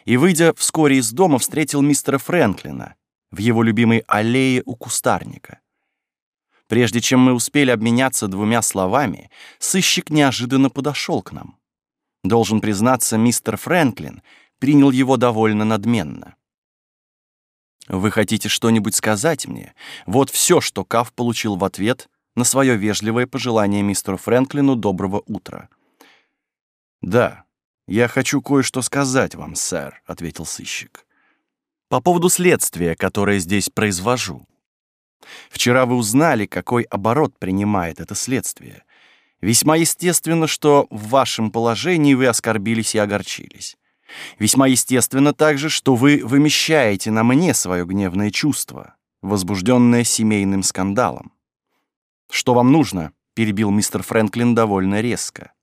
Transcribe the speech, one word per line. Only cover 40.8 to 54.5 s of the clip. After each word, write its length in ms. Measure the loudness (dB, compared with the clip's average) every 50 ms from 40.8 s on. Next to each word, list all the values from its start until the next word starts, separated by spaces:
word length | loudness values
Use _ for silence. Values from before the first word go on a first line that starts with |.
| 2 0
в 200 | -6 -12 -8 0
вашем 420 | 0 2 2 2 -2 -4 -4 -2
положении 600 | -2 0 0 0 -2 -2 -2 -2 0 2 4 4 4
вы 140 | 4 4 2
оскорбились 680 | 2 0 0 -2 -2 -2 0 -2 -2 -2 -2 -2 0
и 40 | 0
огорчились. 800 | 0 0 0 -4 -4 -6 -12 -14 -14 -18 -20 -18 -18 -18 -18 _ _ _ _ _ _ _ -20 -20 -18 -20 -10 _
Весьма 300 | -2 0 4 4 4 4
естественно 640 | 4 2 0 0 0 0 0 0 0 2 2 2 2
также, 360 | 2 2 2 2 0 -2 -4
что 260 | -4 -2 0 2 2
вы 260 | 4 4 4 4 4 0
вымещаете 880 | 0 2 4 4 4 2 0 0 2 2 2 2 2 0 -2 -2 -2
на 120 | 0 2 2
мне 300 | 4 4 4 2 2 0
свое 320 | 0 -2 -2 -2 -4 -4
гневное 460 | -4 -2 -2 -2 -2 -2 -2 -2 -2
чувство, 640 | -2 -2 -2 -2 -2 -2 -6 -10 -12 -18 -20 -20 _ _ _ _ _ _
возбужденное 840 | -4 -2 -2 -2 0 -2 -4 -4 0 2 4 4 4 4 4 2 2
семейным 600 | 0 -2 0 0 0 0 0 0 0 -2 -2 -2
скандалом». 680 | -4 -4 -4 -4 -4 0 0 0 -2 -2 -6 -14 -20 _ _ _ _ _ _ _ _ _ _ _ _ _ _ _ _ _ _ _ _
«Что 240 | -10 -6 0 2 4
вам 180 | 6 6 6
нужно?» 420 | 6 4 4 2 -2 -6 -8 -8 -12 _ _ _ _
перебил 360 | -2 -2 -2 0 0 0 0
мистер 320 | 0 0 0 -2 -4 -6 -6
Фрэнклин 500 | 0 0 2 2 2 0 0 2 2